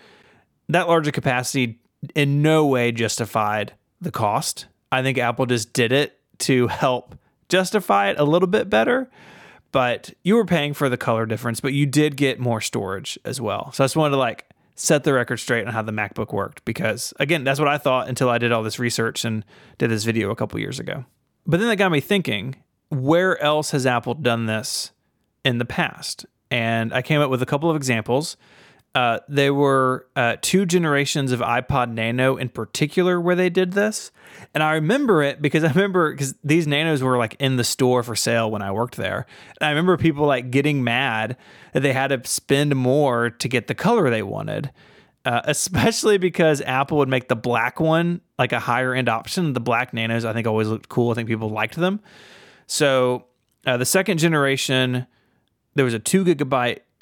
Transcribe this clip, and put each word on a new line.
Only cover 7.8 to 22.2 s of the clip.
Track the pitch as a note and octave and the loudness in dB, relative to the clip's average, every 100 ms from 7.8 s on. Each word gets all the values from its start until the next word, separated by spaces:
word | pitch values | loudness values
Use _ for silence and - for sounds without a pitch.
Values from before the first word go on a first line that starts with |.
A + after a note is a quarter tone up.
| - G3+ G3+ | 2 2 2
it | D3 | 0
a | |
little | D3 E3 F3+ | 2 2 2
bit | G#3+ G3 | 0 0
better, | G#3+ A3+ B3 B3+ - - - - - _ | 0 2 0 -4 -12 -20 -20 -20 -20 _
but | C#3 B2 A2+ - - | 0 0 -2 -8 -6
you | F3 A#3 | 2 2
were | F#3+ | 2
paying | E3+ D3 | 0 0
for | C#3+ C#3 | -2 -2
the | B2 | 0
color | - A2+ A2 | -2 -2 -2
difference, | A2 B2 A#2 | -4 -4 -4
but | C3+ | -2
you | C#3 C#3+ | 0 2
did | D3+ D3+ C#3 | 2 2 2
get | C#3 B2+ | -2 0
more | B2 A2+ | -2 -2
storage | - A#2 F#2+ G2 - - - | -4 -4 -4 -6 -10 -10 -8
as | B2+ | -6
well. | G#2+ G2+ A#2 | -4 -4 -4
So | - | 0
I | C3+ | 2
just | D#3+ | 2
wanted | D3+ | 2
to, | C#3 | 2
like, | B2 - - _ _ - | 0 -4 -14 _ _ -6
set | - D3+ | 0 2
the | C#3+ | 4
record | C3 A#2+ A#2+ | 2 0 -4
straight | - A#2 G#2+ | -2 -2 -2
on | |
how | A2+ | -4
the | A2 | -4
MacBook | G#2+ G2+ - A2 | -4 -4 -6 -6
worked, | G#2 G2+ - - | -4 -6 -8 -8
because, | A2+ F#3 A#2 - - | -4 -2 -4 -6 -4
again, | D3 C#3 | -2 0
that's | B2+ C#3 | 0 0
what | D3 | 0
I | C#3+ | 0
thought | C#3 B2+ B2 | 0 0 0
until | B2+ B2+ | 0 0
I | A#2 | 2
did | A#2 | 2
all | A#2 | 0
this | A2 - | -2 -4
research | A#2+ - A#2 - A#2 | -4 -2 -4 -4 -4
and | A2 - - - - | -6 -8 -18 -16 -2
did | A#2 | 0
this | A2 | 0
video | A2 A2+ G2+ | 0 0 -2
a | A2+ | -4
couple | A2+ A2 | -6 -6
years | G2+ C3 | -6 -8
ago. | - - B2 _ _ _ - | -8 -10 -12 _ _ _ -2
But | E3+ | 0
then | A#3 | 0
that | G3+ | 0
got | G3 | 2
me | D3+ | 0
thinking, | - G3+ | 0 0